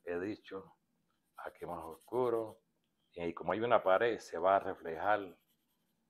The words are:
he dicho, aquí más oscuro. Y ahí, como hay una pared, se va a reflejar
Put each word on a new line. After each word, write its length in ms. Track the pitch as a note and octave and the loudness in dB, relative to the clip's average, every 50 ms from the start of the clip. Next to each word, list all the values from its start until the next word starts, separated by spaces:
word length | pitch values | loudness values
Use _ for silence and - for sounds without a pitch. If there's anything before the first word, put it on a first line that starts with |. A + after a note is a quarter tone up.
| _ | _
he 160 | E2+ F2 F2 | -6 -4 -4
dicho, 560 | F#2 G#2 G#2 - _ - F#2+ F#2+ F#2 - _ _ _ _ _ _ _ _ _ _ _ _ _ | -4 -4 -6 -8 _ -14 -14 -14 -14 -16 _ _ _ _ _ _ _ _ _ _ _ _ _
aquí 300 | - - D#2 - - E2 | -14 -14 -14 -12 -12 -10
más 160 | D#2+ F2 E2+ D#2+ | -8 -8 -8 -10
oscuro. 800 | D#2+ D#2+ - _ - A2 B2 B2+ A#2+ A2+ A2+ A2+ G#2+ G#2 _ _ _ _ _ _ _ _ _ _ _ | -12 -14 -16 _ -4 -2 0 0 2 0 0 -2 -6 -10 _ _ _ _ _ _ _ _ _ _ _
Y 80 | _ F2 | _ -6
ahí, 140 | E2+ E2+ E2+ | -6 -6 -6
como 180 | - E2 E2+ | -4 -2 -2
hay 80 | F#2 G#2+ | 0 0
una 220 | A2+ B2 A#2 G2+ | 2 4 4 4
pared, 380 | - F#2 F#2 F#2+ A#2 A#2+ A2 - | 6 6 6 6 4 2 0 -2
se 180 | - - - E2 | -8 -8 -6 0
va 180 | F2 F#2+ G2 | 4 4 4
a 40 | G2 | 4
reflejar 760 | - G2 F2 - - E2+ E2 D#2+ F2+ G2+ G#2+ G#2 G2 F2 E2 _ _ _ _ _ _ _ _ _ _ _ _ _ _ | 4 0 -8 -6 -8 -8 -6 -2 0 0 0 0 -2 -10 -14 _ _ _ _ _ _ _ _ _ _ _ _ _ _